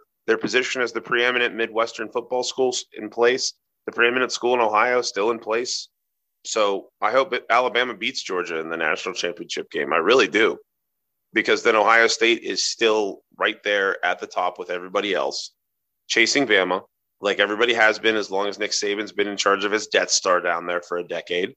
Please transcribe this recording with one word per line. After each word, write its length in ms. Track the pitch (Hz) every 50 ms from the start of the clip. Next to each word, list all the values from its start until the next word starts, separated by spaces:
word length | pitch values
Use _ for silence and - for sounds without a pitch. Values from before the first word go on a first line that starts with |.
| _ _ _ _ _
Their 120 | - 113
position 440 | 110 - 110 107 127 127 - - 131
as 100 | 123 113
the 100 | - 113
preeminent 540 | - - 120 120 120 123 123 123 120 113 -
Midwestern 540 | 110 113 110 107 113 117 117 - - 110 104
football 340 | - 123 117 - 127 123 123
school 260 | - - - 131 127
s-, 160 | 123 - - - -
in 160 | - 104 104
place, 440 | - 113 120 120 127 131 - - - _ _ _ _ _ _
the 60 | 110
preeminent 400 | - - 117 120 123 127 127 117
school 240 | - - 117 120 127
in 40 | 123
Ohio 420 | 113 107 104 104 117 123 123 123
still 300 | 120 - - 101 101 117
in 80 | 117 113
place. 500 | - 107 110 117 127 - - - - - _ _ _ _ _ _ _ _ _ _ -
So 460 | - - 113 107 101 98 92 - - _ _
I 120 | 101 107
hope 200 | 117 135 135 -
that 140 | 123 123 - -
Alabama 440 | 110 120 127 123 104 120 123 127 110
beats 280 | 92 113 123 135 -
Georgia 380 | - - 95 90 87 87 85 80
in 100 | 80 82
the 80 | 82
national 380 | 82 80 78 85 - - 95 90
championship 560 | - - 87 - - 85 - - - - -
game. 220 | - 80 71 69 78
I 40 |
really 300 | 82 82 98 123 135 104
do, 300 | 85 - 104 113 90 - - - _ _ _ _ _ _ _ _ _ _ _ _ _ -
because 300 | 110 104 - 110 98 -
then 120 | 120 110
Ohio 320 | 110 101 107 113 117 113
State 360 | 110 - - 113 117 117 - -
is 200 | - 98 - -
still 580 | - - - 117 110 110 110 104 98 - - _ _ _
right 240 | - 92 107 107 - -
there 400 | 104 101 101 98 98 90 - -
at 140 | 90 90 -
the 80 | -
top 320 | - - 92 90 90 - -
with 100 | 90 87
everybody 420 | 87 90 90 92 92 101 98 104 90
else, 400 | 80 67 69 - - - - _ _ _ _ _ _ _ _ _ _ _
chasing 380 | - - 117 117 110 - 147 139
Bama 360 | 107 107 95 92 90 90 92 - _ _ _ _ _ _ _
like 180 | 95 101 95 90
everybody 360 | 101 101 107 104 120 120 113
has 240 | 110 110 110 110 -
been 160 | 104 113 110
as 160 | 107 98 98
long 160 | 98 98 101
as 100 | 101 95
Nick 140 | 98 104 101
Saban's 400 | - - 104 104 101 104 107 98
been 160 | - 104 104
in 100 | 104 101
charge 260 | 98 - 101 101 98 101
of 80 | 101
his 140 | 104 107 98
Death 240 | - - 95 90 -
Star 320 | - - - 95 90 87
down 240 | 85 87 85 85 87
there 160 | 87 87 87
for 160 | - - 87
a 100 | 87 85
decade. 460 | 82 87 82 - - 87 90 95 131 135